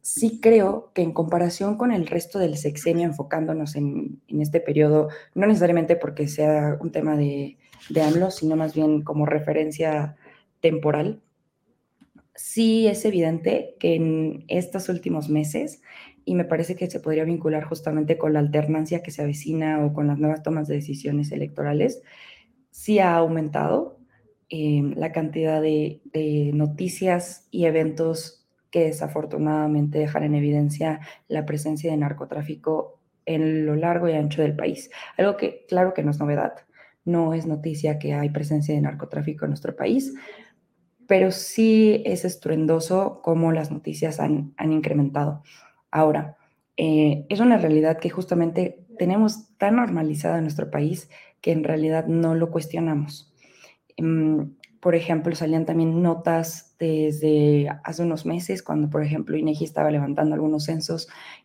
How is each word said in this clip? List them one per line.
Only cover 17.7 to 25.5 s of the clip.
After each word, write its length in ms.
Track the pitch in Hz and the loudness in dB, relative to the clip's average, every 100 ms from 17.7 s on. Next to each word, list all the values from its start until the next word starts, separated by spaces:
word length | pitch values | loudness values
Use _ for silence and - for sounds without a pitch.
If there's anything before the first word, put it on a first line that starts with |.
| 160 156 156 151 160 | -8 -4 -2 0 0
con 160 | 156 | 2
la 60 | 151 | 2
alternancia 640 | 147 151 151 156 156 170 | 2 0 0 -2 -2 -4
que 80 | 170 | -6
se 100 | - | -6
avecina 640 | 147 147 151 160 156 151 147 | -6 -6 -6 -4 -2 0 -2
o 80 | |
con 140 | 147 147 | 0 -2
las 120 | 143 | 0
nuevas 240 | 151 156 | 0 -2
tomas 240 | 156 156 151 | -4 -4 -4
de 80 | 147 | -6
decisiones 560 | 147 139 147 147 147 | -6 -8 -4 -4 -4
electorales, 720 | 147 - - 143 147 247 - - - - - _ _ _ | -6 -8 -6 -2 0 0 -2 -16 -20 -20 -20 _ _ _
sí 300 | - - 208 | -12 2 4
ha 160 | 180 170 | 6 4
aumentado, 840 | 165 160 151 143 156 277 - - _ _ _ _ _ | 2 0 -2 -2 0 0 -2 -12 _ _ _ _ _
eh, 320 | 160 151 147 143 - | -4 0 0 0 -4
la 160 | 160 | -4
cantidad 500 | 160 156 160 160 | -2 -4 -2 0